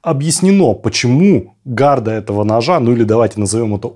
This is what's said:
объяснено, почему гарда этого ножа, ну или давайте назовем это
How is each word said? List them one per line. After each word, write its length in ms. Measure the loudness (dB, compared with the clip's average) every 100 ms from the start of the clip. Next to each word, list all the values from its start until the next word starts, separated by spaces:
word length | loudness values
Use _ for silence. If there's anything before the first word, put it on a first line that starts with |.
объяснено, 720 | -2 -2 -2 0 2 4 2
почему 800 | 0 -4 -2 0 2 2 2 -2 _
гарда 460 | -10 0 2 2 -2
этого 320 | -6 -4 -4
ножа, 380 | 0 0 0 0
ну 100 | 2
или 140 | 0
давайте 340 | 2 2 0 -2
назовем 380 | -4 -2 -4 -6
это 160 | -8